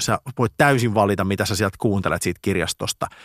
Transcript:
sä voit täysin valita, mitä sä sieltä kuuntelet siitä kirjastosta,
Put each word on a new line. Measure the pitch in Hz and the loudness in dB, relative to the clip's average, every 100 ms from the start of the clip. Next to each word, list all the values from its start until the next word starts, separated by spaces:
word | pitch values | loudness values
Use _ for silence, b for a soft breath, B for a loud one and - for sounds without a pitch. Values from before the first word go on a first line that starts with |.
sä | - 104 - - | -4 -4 -4 -2
voit | 117 - | -2 2
täysin | 147 135 117 | 4 4 2
valita, | 104 101 101 | 2 2 2
mitä | 95 98 101 | 0 0 -2
sä | 95 | 0
sieltä | 98 - | -2 -2
kuuntelet | 113 98 90 82 | -2 0 -2 -2
siitä | 95 87 | -4 -4
kirjastosta, | 101 95 82 - - - - B | -2 -2 -2 -6 -8 -8 -8 B